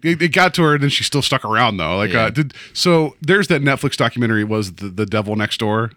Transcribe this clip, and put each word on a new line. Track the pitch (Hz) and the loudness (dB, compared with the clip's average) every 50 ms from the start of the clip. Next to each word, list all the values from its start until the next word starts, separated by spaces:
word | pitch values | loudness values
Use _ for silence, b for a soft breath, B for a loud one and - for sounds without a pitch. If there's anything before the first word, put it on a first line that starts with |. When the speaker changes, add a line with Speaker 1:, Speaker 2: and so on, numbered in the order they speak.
| - | -2
Speaker 1:
it, | 165 165 151 | -2 0 0
it | 156 | 0
got | 156 - 185 180 185 - | 0 2 2 2 2 2
to | - | 2
her | 165 151 147 | 2 2 2
and | 143 139 | 2 2
then | 139 | 0
she | - - - | 0 -2 -2
still | - - 139 131 | -2 -2 -2 0
stuck | - 139 131 - | 0 -2 -2 -2
around, | 107 110 110 123 117 104 | 0 2 2 2 2 2
though. | 92 82 78 87 | 0 -2 0 0
Like, | 95 104 110 90 | 0 0 0 0
Speaker 2:
Yeah. | 117 113 | 0 0
Speaker 1:
uh, | 110 | 0
did, | 113 147 156 131 B B B B | 0 -2 -2 -4 B B B B
so | B - - 180 170 165 156 143 - _ | B -2 0 2 2 2 2 0 -4 _
there's | - 147 190 208 185 | 0 2 2 2 2
that | - 175 143 143 | 2 0 2 2
Netflix | 143 135 131 - 139 - | 0 0 0 -2 -4 -2
documentary | - 123 117 - 123 120 117 113 107 104 | 0 -2 -2 0 0 0 2 2 0 0
was | 107 110 107 104 92 85 | 0 -2 -2 -2 -4 -8
The, | - 98 101 | -10 -10 -8
The | 90 95 107 | -4 -4 -4
Devil | 101 107 107 101 104 107 | -2 -2 -2 -2 -2 -2
Next | 107 104 104 - - | -2 -2 -2 -2 -4
Door. | 113 104 107 110 113 113 - | -2 -2 0 0 -2 -4 -8